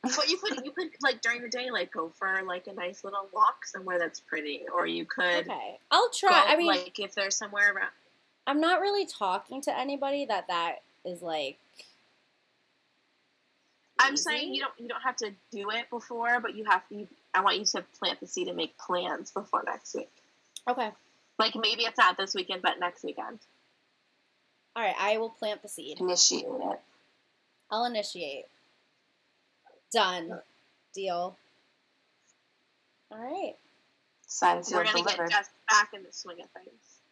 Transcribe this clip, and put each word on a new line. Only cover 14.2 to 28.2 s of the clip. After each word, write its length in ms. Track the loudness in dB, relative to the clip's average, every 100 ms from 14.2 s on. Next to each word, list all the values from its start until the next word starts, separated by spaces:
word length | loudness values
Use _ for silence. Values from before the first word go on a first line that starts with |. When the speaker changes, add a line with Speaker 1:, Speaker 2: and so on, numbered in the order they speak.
Speaker 1:
saying 320 | 0 -2 -2
you 60 | -4
don't, 100 | -4 -6
you 100 | -8
don't 120 | -4
have 140 | -4 -4
to 160 | -8 -10 _
do 200 | -8 -4
it 200 | -4 -4
before, 480 | -10 -8 -4 0 2
but 140 | 0
you 100 | -6
have 220 | 2 2 2
to, 60 |
you, 140 | -12 -12 -18 _
I 60 | 2
want 180 | 4 2
you 60 |
to 180 | 0 -2 -6 -4
plant 220 | -4 -4
the 80 | -6
seed 180 | -4 -4
and 100 | -4
make 220 | -6 -8
plans 540 | -2 -2 -2 -6 -6
before 320 | -8 -2 -2 -2
next 280 | -8 -8 -8
week. 140 | -8 _ _ _ _ -8 -2
Speaker 2:
Okay. 220 | -2 -2 -6 _ _ _ 0
Speaker 1:
Like, 180 | 0 2
maybe 260 | -2 0
it's 160 | -2 6
not 180 | 6 6
this 180 | -2
weekend, 280 | -4 -4 0
but 160 | 0 0
next 240 | -4 -4
weekend. 380 | -10 -6 -8 -10 _ _ _ _ _ _ _ _ _ _ _ _ _ 0
Speaker 2:
All 80 |
right, 100 | 0 2
I 200 | 2 2
will 120 | 0
plant 320 | -4 -6 -6
the 60 | -8
seed. 300 | -12 -12 -2
Speaker 3:
Initiate 460 | 0 6 6 4
it. 360 | -4 -4 -4 -4 _ _ _ _ _ _ _ _ _
Speaker 2:
I'll 140 | -2
initiate. 640 | 0 -2 -4 -6